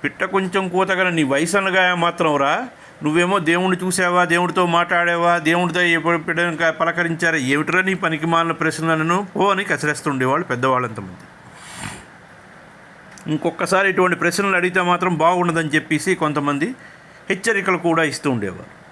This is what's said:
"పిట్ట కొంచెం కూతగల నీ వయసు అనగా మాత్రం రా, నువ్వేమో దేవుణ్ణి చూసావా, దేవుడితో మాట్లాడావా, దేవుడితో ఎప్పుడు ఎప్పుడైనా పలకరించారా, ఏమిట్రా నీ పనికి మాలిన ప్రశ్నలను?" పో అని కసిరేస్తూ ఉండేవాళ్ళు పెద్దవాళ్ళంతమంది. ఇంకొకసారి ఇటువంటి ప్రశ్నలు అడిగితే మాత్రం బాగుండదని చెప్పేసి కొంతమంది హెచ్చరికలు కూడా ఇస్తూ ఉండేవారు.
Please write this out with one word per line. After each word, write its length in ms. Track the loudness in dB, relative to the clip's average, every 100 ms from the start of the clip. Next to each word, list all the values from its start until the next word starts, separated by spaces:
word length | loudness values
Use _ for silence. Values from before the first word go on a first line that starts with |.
"పిట్ట 200 | -6 -4
కొంచెం 460 | -2 -2 0 -2 -2
కూతగల 400 | 0 0 2 0
నీ 140 | 2
వయసు 340 | 0 2 2 0
అనగా 380 | 2 2 2 2
మాత్రం 420 | 0 2 0 2
రా, 300 | 2 0 -4 -14 -20 -6
నువ్వేమో 360 | 0 2 2 2
దేవుణ్ణి 460 | 2 2 2 0 -2
చూసావా, 400 | 0 2 2 2
దేవుడితో 400 | 2 0 2 2
మాట్లాడావా, 720 | 2 2 2 2 2 2 2
దేవుడితో 440 | 2 2 2 0
ఎప్పుడు 340 | 2 2 2 -2
ఎప్పుడైనా 560 | -2 -2 -2 0 -2
పలకరించారా, 680 | 0 -2 0 -2 0 0 0
ఏమిట్రా 440 | 0 0 2 0
నీ 120 | 0
పనికి 320 | -2 -2 -2 0
మాలిన 260 | 0 0
ప్రశ్నలను?" 760 | -2 -4 -2 -2 0 0 0 -2 -2
పో 160 | 0
అని 120 | 0
కసిరేస్తూ 480 | -2 -2 -2 -2 -4
ఉండేవాళ్ళు 340 | -2 0 0 -2
పెద్దవాళ్ళంతమంది. 680 | -2 0 0 -2 -8 -14 -16 -20 -20 -20 -20 -18 -14 -14 -14 -20 -20 -20 -20 -20 -20 -20 -20 -20 -20 -20 -16 -6
ఇంకొకసారి 580 | -2 -4 -4 0 2 2
ఇటువంటి 260 | 2 2 2
ప్రశ్నలు 400 | -2 0 0 0
అడిగితే 260 | 0 0
మాత్రం 340 | 0 0 0 2
బాగుండదని 540 | 2 2 0 0 0
చెప్పేసి 460 | -2 0 -2 0 0
కొంతమంది 600 | 0 0 -2 -2 -4 -6 -18 -20 -20 -20 -6
హెచ్చరికలు 480 | -4 0 0 0 0
కూడా 260 | 0 2
ఇస్తూ 280 | 0 -2 -2
ఉండేవారు. 560 | -2 -4 -8 -18 -20 -20